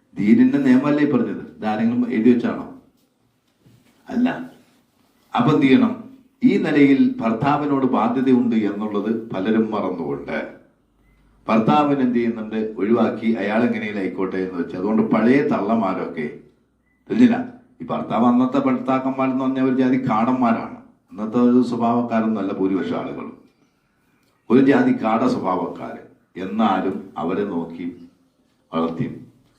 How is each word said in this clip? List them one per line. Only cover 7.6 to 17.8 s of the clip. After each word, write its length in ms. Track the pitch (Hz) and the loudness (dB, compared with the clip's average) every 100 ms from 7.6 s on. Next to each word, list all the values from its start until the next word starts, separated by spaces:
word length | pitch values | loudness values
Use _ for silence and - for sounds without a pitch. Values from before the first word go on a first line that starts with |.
| 147 135 127 | 0 0 0
ബാധ്യതയുണ്ട് 680 | 104 113 127 131 123 113 113 | 0 0 0 2 2 2 0
എന്നുള്ളത് 760 | 101 104 107 104 110 113 - | 0 -2 -6 -4 -4 -4 -6
പലരും 400 | 98 101 110 107 | -6 0 0 0
മറന്നുകൊണ്ട് 840 | 104 92 85 73 - - 78 - - _ _ _ _ _ _ _ _ - | -2 -4 -6 -6 -8 -8 -8 -10 -14 _ _ _ _ _ _ _ _ -2
ഭർത്താവിന് 520 | 110 127 151 143 139 | 0 4 4 2 2
എന്ത് 140 | 123 | 0
ചെയ്യുന്നുണ്ട്? 600 | 117 117 110 107 110 110 - | 0 -2 -4 -6 -6 -6 -4
ഒഴിവാക്കി 540 | 101 117 110 - 110 | 0 2 0 -2 -2
അയാൾ 300 | 113 101 110 | -2 -2 0
എങ്ങനെയും 360 | 120 110 107 104 | 0 -2 -6 -6
ആയിക്കോട്ടെ 380 | 92 90 92 95 | -6 -4 -4 -4
എന്ന് 240 | 95 87 | -6 -6
വെച്ച്. 160 | 85 90 | -8 -6
അതുകൊണ്ട് 260 | 98 110 | -2 0
പഴയ 460 | 110 113 113 139 143 | 2 2 4 2 2
തള്ളമാരൊക്കെ, 920 | 113 101 113 95 92 - 85 - - - _ _ _ _ _ - | -2 -2 -2 -2 -4 -8 -8 -10 -12 -20 _ _ _ _ _ -4
തെരിഞ്ചില്ല, 420 | 107 120 120 - - _ - | 2 2 2 -6 -14 _ -16